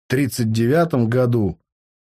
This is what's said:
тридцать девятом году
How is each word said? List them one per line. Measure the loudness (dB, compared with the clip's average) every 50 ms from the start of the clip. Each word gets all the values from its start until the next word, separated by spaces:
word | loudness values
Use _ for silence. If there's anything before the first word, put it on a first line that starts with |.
| _
тридцать | -4 -2 -2 -2 -2 -2 -2 -2 -2
девятом | 0 0 0 2 2 2 2 2 0 0 0 2
году | 2 0 2 2 0 0 0 -2 -4 -8 _ _ _ _ _ _ _ _ _